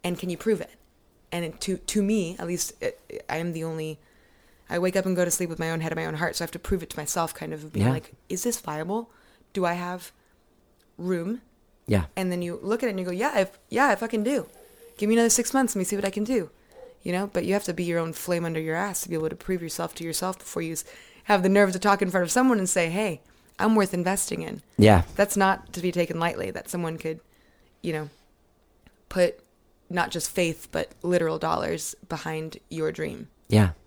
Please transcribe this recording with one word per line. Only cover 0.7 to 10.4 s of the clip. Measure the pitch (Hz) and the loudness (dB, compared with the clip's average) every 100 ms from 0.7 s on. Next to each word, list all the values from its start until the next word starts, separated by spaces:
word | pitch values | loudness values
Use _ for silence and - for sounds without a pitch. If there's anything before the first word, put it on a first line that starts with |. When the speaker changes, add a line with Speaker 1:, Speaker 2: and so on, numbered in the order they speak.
| - _ _ _ _ _ | -14 _ _ _ _ _
Speaker 1:
And | 175 165 | -6 -6
it, | - | -6
to, | - 185 | -6 -4
to | - 214 | -2 0
me, | 196 220 170 185 | 2 2 0 -4
at | 170 | -6
least, | 175 - - | -4 -6 -4
it, | 131 - _ - - | -6 -6 _ -12 -6
I | 160 | -4
am | 170 | -4
the | 165 | -4
only, | 160 160 156 156 _ _ _ _ _ _ - | -6 -6 -8 -10 _ _ _ _ _ _ -6
I | 175 | -2
wake | 180 185 | 2 2
up | 190 | 0
and | 180 | 2
go | |
to | 175 | 0
sleep | - 175 | 0 -4
with | 160 | -4
my | 160 | -4
own | 165 | -2
head | 160 | -2
and | 165 | -4
my | 160 | -4
own | |
heart. | 151 170 - | -2 -2 -2
So | |
I | |
have | 170 | -6
to | 175 | -8
prove | - 190 | -4 -4
it | 165 | -2
to | - | -8
myself, | 147 180 165 | -4 -2 -2
kind | - 156 | -4 -10
of, | 156 | -10
of | 156 | -6
being | 104 110 | 2 2
Speaker 2:
Yeah. | |
Speaker 1:
like, | 131 - - _ | 2 -6 -20 _
"Is | 180 | -4
this | 240 226 | -2 -4
viable? | - 151 165 220 233 _ _ _ _ | -6 -6 -4 -4 -6 _ _ _ _
Do | 196 | -2
I | 175 | 0
have | 175 175 180 - _ _ _ | -2 -6 -8 -12 _ _ _